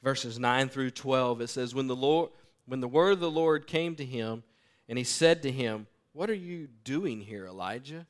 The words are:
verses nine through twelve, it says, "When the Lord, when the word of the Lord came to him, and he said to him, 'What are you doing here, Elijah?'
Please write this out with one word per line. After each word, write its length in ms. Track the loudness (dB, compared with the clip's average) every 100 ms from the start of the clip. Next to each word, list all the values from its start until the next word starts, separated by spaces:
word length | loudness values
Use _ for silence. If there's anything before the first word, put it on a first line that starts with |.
verses 340 | 0 -2 -4 0
nine 320 | 2 4 2
through 220 | 0 -4
twelve, 500 | -4 0 2 2 0
it 60 | -4
says, 260 | -4 -4
"When 140 | -2 -2
the 80 | 0
Lord, 340 | 4 4 2 -6 _ _ -10
when 140 | -6
the 60 | 0
word 260 | 4 4
of 60 | 4
the 120 | 2
Lord 360 | 2 4 2 2
came 280 | -2 0 -4
to 100 | -6
him, 380 | -4 -4 -6 -10 _ _ _ _
and 100 | -4
he 60 |
said 380 | -2 4 6 6
to 80 | 2
him, 360 | -2 -2 -4 -8 _ _
'What 160 | -8 -4
are 40 |
you 340 | -4 -6 -10 -12 -14
doing 380 | -4 -2 -2 -6
here, 260 | -10 -12 -12
Elijah?' 580 | -8 -6 -6 -10 -16 -16